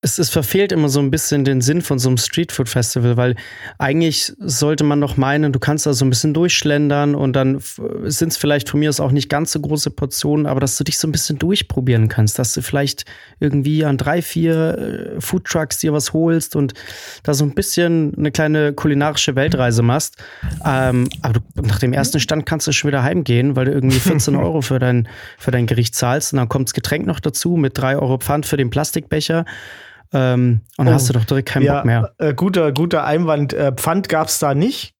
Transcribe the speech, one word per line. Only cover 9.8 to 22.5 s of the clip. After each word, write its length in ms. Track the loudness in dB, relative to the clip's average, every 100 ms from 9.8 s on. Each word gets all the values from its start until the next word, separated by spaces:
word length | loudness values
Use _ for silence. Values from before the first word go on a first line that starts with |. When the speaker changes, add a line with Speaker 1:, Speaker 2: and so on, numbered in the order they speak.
| -4
Speaker 1:
Portionen, 540 | -4 -6 -4 -2 0 0
aber 120 | 0
dass 180 | 0 -2
du 60 |
dich 160 | -4 -2
so 80 | -2
ein 60 |
bisschen 260 | -2 -4 -4
durchprobieren 680 | 0 0 -2 -2 0 2 2
kannst, 280 | 2 0 2
dass 120 | -2
du 100 | -2
vielleicht 420 | -2 -2 -2 -4 -12 -16 -20 -4
irgendwie 460 | 0 0 0 0
an 120 | 0 0
drei, 260 | 0 -2
vier, 540 | -2 0 2 2 0 -2 -4 -8 -8 -8
äh, 40 |
Foodtrucks 580 | -4 -4 -2 -2 -2 -2
dir 140 | 0
was 200 | 0 0
holst 440 | 0 2 2 0 -2
und 180 | -2 -4 -16 -16 -16 -8
da 100 | -2
so 120 | 0
ein 100 | 0
bisschen 580 | 0 -2 0 2 2 0 0
eine 140 | -2
kleine 400 | 0 2 2 2
kulinarische 640 | 0 0 2 2 0 -2 2
Weltreise 460 | 2 2 2 4
machst. 340 | 4 2 0 -10 -20 -10 -10 -4 -2
Ähm, 420 | 2 2 2 0 -2
aber 140 | -2
du, 280 | -2 -2 -4
nach 160 | -2 0
dem 140 | 2
ersten 260 | 0 0 -2
Stand 260 | -2 -2
kannst 220 | -2